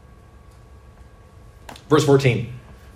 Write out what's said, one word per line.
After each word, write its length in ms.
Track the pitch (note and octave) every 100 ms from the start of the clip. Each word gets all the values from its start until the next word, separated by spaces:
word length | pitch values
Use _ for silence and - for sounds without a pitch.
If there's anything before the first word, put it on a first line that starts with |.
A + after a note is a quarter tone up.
| - - - - - - - - - - - - - - - - - - -
Verse 160 | D3+ C#3
fourteen, 480 | C#3 C3+ A#2+ - - - - -